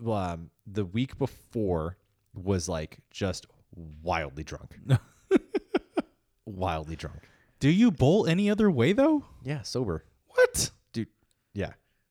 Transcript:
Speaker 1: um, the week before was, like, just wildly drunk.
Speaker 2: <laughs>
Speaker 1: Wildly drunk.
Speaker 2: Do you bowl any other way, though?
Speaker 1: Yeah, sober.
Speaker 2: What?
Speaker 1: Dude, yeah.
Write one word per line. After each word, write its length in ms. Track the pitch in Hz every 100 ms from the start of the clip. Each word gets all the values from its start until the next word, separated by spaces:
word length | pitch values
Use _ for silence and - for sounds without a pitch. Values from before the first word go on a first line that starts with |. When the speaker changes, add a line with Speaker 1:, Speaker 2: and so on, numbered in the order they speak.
| 117
Speaker 1:
um, 460 | 107 90 82 82 _ -
the 180 | 101 95
week 320 | 107 135 -
before 800 | 131 - _ 117 104 85 80 92 _ _ _ 101
was, 340 | 92 95 87
like, 300 | 82 80 - _
just 360 | - 95 87 - _ _ - 80 76
wildly 400 | 82 85 73 69
drunk. 340 | 76 - - - 104
Speaker 2:
<laughs> 120 | 131 - _ - 381 - - - - - - - _ _ _ -
Speaker 1:
Wildly 500 | 95 92 80 78 80
drunk. 240 | 76 69 - _ _ -
Speaker 2:
Do 100 | 139
you 200 | 180 240
bowl 360 | 160 131 202 180
any 220 | 170 208
other 200 | 208 208
way, 220 | 143 151
though? 300 | 208 285 302 - -
Speaker 1:
Yeah, 180 | 127 147
sober. 420 | - 127 117 80 - _ _
Speaker 2:
What? 420 | - 494 - - - _
Speaker 1:
Dude, 160 | 117 107 _ _ _ _
yeah. 180 | 104 82 - _ _ _